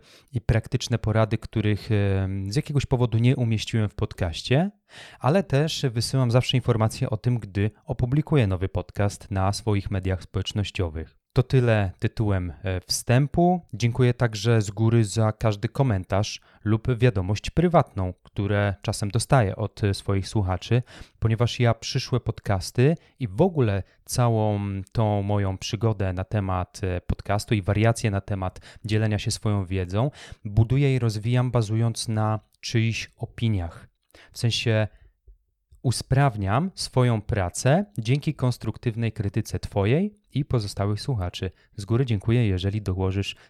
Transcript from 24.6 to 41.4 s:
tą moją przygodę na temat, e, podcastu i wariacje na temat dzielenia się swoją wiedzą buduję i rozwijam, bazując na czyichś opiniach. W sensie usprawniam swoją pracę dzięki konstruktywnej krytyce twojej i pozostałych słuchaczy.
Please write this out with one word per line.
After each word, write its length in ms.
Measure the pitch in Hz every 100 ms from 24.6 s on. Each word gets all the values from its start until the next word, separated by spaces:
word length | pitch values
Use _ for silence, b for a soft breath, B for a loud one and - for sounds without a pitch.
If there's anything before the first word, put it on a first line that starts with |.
| 101 98 95
tą 300 | - 107 104
moją 360 | 101 104 98 95
przygodę 540 | - 101 113 101 95
na 120 | 90
temat, 560 | 95 107 95 92 90 -
e, 180 | 95 90
podcastu 540 | - - - 104 -
i 80 | 107
wariacje 480 | 95 104 113 117 110
na 100 | 98
temat 400 | - 98 92 - B B
dzielenia 340 | 101 107 110 104
się 120 | 107
swoją 340 | 92 110 101
wiedzą 460 | 87 95 87 101 143 B B B
buduję 500 | 104 104 113 135 143
i 40 | 127
rozwijam, 520 | 117 104 117 123 127
bazując 580 | 120 104 110 117 110 -
na 320 | 107 107 107 _ _
czyichś 500 | - 113 113 110 - -
opiniach. 720 | 113 - 117 101 85 - - _ _ B B
W 60 | -
sensie 500 | 117 - 120 107 107 b b _ _ - _ _ _ _
usprawniam 880 | 131 - - 127 143 104 95 117 185
swoją 480 | - - 127 123 110
pracę 600 | - 104 87 - 127 165 202 -
dzięki 360 | 110 143 156
konstruktywnej 800 | - 127 - 113 - 123 110 113
krytyce 460 | - 101 113 - 92
twojej 600 | - 101 101 147 208 - _
i 100 | 131
pozostałych 560 | 147 123 101 - 101 107
słuchaczy. 500 | - 113 90 -